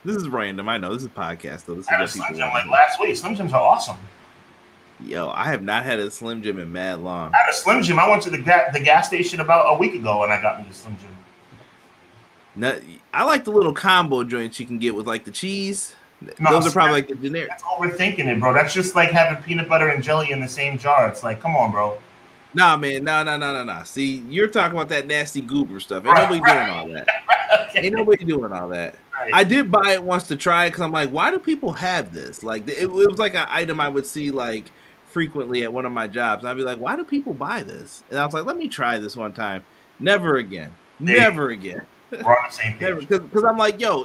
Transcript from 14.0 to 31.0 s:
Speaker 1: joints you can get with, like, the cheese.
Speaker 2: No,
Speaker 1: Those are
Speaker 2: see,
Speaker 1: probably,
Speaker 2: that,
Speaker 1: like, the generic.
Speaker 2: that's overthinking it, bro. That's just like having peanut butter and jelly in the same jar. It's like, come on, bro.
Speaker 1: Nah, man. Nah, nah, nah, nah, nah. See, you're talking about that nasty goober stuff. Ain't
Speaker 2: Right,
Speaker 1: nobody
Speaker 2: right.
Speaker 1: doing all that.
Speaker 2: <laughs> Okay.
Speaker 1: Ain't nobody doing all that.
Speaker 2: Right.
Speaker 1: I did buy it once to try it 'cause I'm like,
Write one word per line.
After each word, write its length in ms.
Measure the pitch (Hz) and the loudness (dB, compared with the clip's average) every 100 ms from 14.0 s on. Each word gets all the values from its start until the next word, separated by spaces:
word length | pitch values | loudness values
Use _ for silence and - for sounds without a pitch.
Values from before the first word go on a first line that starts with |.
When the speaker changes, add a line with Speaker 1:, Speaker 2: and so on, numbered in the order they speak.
| 160 127 | 4 0
Speaker 1:
joints 340 | 120 120 113 - | 0 -4 -4 -8
you 60 | |
can 140 | 120 120 | -8 -2
get 160 | 120 | -2
with, 120 | 104 110 | -2 -4
like, 200 | 113 107 | -6 -6
the 40 | |
cheese. 640 | 98 185 196 196 196 - - _ - - - | -8 -6 -4 -4 -6 -8 -14 _ -20 -16 0
Speaker 2:
No, 140 | 156 | 4
Speaker 1:
Those 160 | 160 160 | 6 4
are 20 | |
Speaker 2:
see, 20 | |
Speaker 1:
probably, 300 | 143 156 143 | 4 4 4
Speaker 2:
that, 80 | 139 | 0
Speaker 1:
like, 100 | 127 | -4
the 60 | 139 | -6
generic. 220 | 165 151 | -6 -8
Speaker 2:
that's 120 | - | -10
overthinking 600 | 170 180 175 - 196 175 131 | -6 -4 -2 0 -2 0 -2
it, 120 | 110 | 0
bro. 140 | 127 | 2
That's 180 | 143 151 | 4 2
just 220 | 185 180 | 0 0
like 160 | 175 165 | 2 4
having 320 | 170 160 147 | 4 4 2
peanut 260 | 165 165 156 | -4 -4 2
butter 200 | 160 156 | 2 4
and 140 | 139 | 0
jelly 280 | 151 156 147 | 0 0 0
in 100 | 135 | -4
the 80 | 127 | -6
same 300 | 143 139 135 | -6 -6 -2
jar. 280 | 143 143 110 | 2 4 4
It's 160 | - | 0
like, 160 | 117 110 | -6 -4
come 120 | 160 | -2
on, 160 | 151 110 | 2 2
bro. 280 | 104 104 104 - _ - _ _ | 0 -2 -4 -14 _ -20 _ _
Speaker 1:
Nah, 240 | 170 175 151 | 2 4 4
man. 260 | 143 135 | 0 -4
Nah, 180 | 151 156 | 0 0
nah, 120 | 156 147 | 0 -2
nah, 160 | 143 | -4
nah, 100 | 135 | -4
nah. 180 | 117 85 | -6 -10
See, 420 | - 135 135 131 120 | -10 -4 -4 -4 -6
you're 180 | 160 214 | 0 0
talking 240 | 214 170 | 2 0
about 140 | 170 156 | 0 -2
that 180 | 147 139 | -4 -2
nasty 360 | 147 147 139 | -2 -2 -6
goober 380 | 120 143 135 95 | -4 -2 -2 -6
stuff. 260 | - 95 117 | -8 -2 4
Ain't 80 | |
Speaker 2:
Right, 80 | - | 6
Speaker 1:
nobody 180 | 185 170 | 6 4
Speaker 2:
right. 240 | 233 - | 4 4
Speaker 1:
doing 60 | 104 | 2
all 180 | 85 82 - | -4 -8 -6
that. 40 | - | -2
Speaker 2:
<laughs> 40 | 165 - 247 - 214 214 | -2 2 2 4 2 2
Okay. 180 | 196 185 | -2 0
Speaker 1:
Ain't 80 | |
nobody 300 | 220 214 196 | 0 4 4
doing 280 | 165 143 110 | 2 -2 -2
all 160 | 90 90 | -6 -6
that. 260 | 87 85 - - | -6 -8 -10 -12
Speaker 2:
Right. 160 | - 120 | -8 2
Speaker 1:
I 100 | 175 | 4
did 260 | 190 269 196 | 4 4 4
buy 220 | 202 196 | 4 4
it 100 | 190 | 2
once 240 | 180 180 175 | 0 -2 -2
to 80 | 143 | -2
try 280 | 180 170 175 | 2 4 2
it 60 | |
'cause 80 | 170 | 0
I'm 100 | 165 | -2
like, 200 | 160 | -2